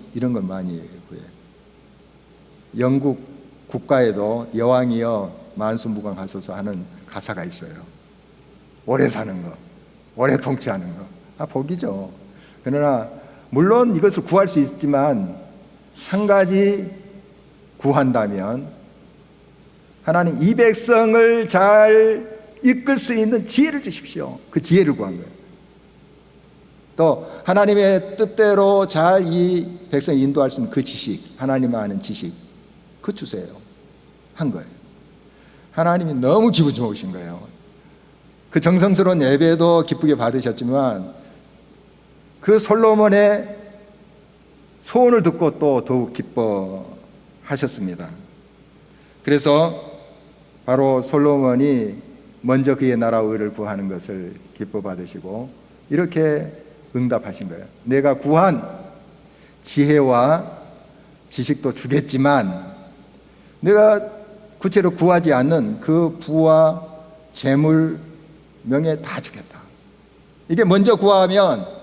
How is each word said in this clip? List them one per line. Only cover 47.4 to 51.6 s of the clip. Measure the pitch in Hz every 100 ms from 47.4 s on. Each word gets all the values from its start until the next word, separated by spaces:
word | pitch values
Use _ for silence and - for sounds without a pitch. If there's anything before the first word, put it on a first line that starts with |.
| - 139 127 113 95 85 82 - - - _ _ _ _ _ _ _ _
그래서 | 135 143 147 139 - - - - - - _ _ _ _ -
바로 | 131 135 131
솔로몬이 | 131 147 147 139 131 123